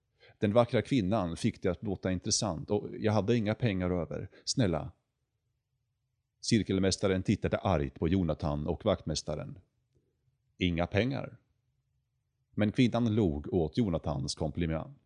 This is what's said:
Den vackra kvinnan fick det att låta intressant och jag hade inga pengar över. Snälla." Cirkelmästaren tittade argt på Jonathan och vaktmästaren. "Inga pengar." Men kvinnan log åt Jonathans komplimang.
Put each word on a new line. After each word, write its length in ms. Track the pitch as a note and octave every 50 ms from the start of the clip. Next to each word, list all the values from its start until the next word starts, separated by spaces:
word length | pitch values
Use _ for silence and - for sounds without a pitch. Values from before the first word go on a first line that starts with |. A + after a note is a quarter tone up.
| _ _ _ _ _ - - -
Den 160 | - G#2 G2+
vackra 280 | A#2+ A#2+ - - A#2
kvinnan 560 | G#2+ - C#3+ C3 G2 F2+ G#2 A2+ F#2 E2+ E2 -
fick 240 | - A#2 - -
det 80 | - G2
att 140 | F2 - -
låta 280 | G#2+ F#2+ - - F#2+
intressant 600 | F#2 F#2 - A2 G2+ - - G#2 F2 D2+ - -
och 180 | G#2 G#2 - A2 - -
jag 140 | - G#2+ G#2
hade 240 | G#2+ F#2+ G2+ A#2+ A#2+
inga 180 | G#2+ G2+ A2
pengar 360 | - - A#2+ G2 F#2 F2+ F2+
över. 380 | F2+ F2+ D#2+ - D2+ D#2 - - - - -
Snälla." 460 | - - - B2 F#2+ E2 D2+ - - - _ _ _ _ _ _ _ _ _ _ _ _ _ _ _ _ _ _ _ _ _ _ _ _ _ _ _ _ _
Cirkelmästaren 840 | - - A#2+ A2 F2+ - G2+ F#2+ F#2+ F#2+ F#2 - - G2 F#2+ F#2 F#2
tittade 340 | - A2 - - - - -
argt 420 | - G#2+ F#2 D#2 C#2+ C2+ - -
på 80 | - E2
Jonathan 600 | F2 G2 F#2 D#2+ D2+ - - D#2+ D2 D2 D2+ F2
och 180 | E2+ - -
vaktmästaren. 720 | G#2+ F#2 - - - D2+ D2 - - D2+ D2+ F2+ - - - - _ _ _ _ _ _ _ _ _ _ _ _ _ _ _ _ _ _ -
"Inga 300 | F#2+ F2+ E2+ E2 E2+ F2
pengar." 500 | - G2+ - B2+ C#3 A#1 - - - - _ _ _ _ _ _ _ _ _ _ _ _ _ _ _ _ _ _ _ _ _ _ -
Men 180 | - G#2 G#2+
kvinnan 440 | G2+ - B2+ A#2 - A#2 A#2+ A#2 G#2
log 380 | A2 A2 F2+ D2 D2 D2 - -
åt 240 | F#2 D#2+ D2+ - -
Jonathans 580 | B2 G2 E2+ D#2 - E2 D2 C#2 C2+ C#2+ -
komplimang. 580 | - E2+ D2+ C#2+ - F2 E2 D#2+ D#2 D#2 - - - _